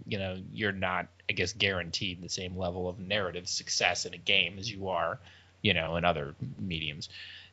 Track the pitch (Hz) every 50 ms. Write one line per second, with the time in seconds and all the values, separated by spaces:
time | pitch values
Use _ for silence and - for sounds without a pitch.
0 | - 113 113 98 95 95 92 95 95 98 107 110 107 101 98 98 95 92 92 90
1 | 87 - - _ - - 95 95 92 87 - 110 104 98 95 90 85 82 80 -
2 | 107 95 87 87 87 85 - 98 92 90 90 92 92 87 87 92 90 90 90 101
3 | 92 92 101 107 98 87 82 87 87 - - - - - - - 113 90 90 -
4 | - 90 87 87 82 - 101 98 90 85 95 98 98 120 104 98 98 95 92 85
5 | 82 82 101 - - - - - - - _ _ - 104 90 87 80 80 85 85
6 | 85 87 85 76 69 71 78 - - - - - 104 95 85 80 78 76 73 78
7 | - - - - - - - - - -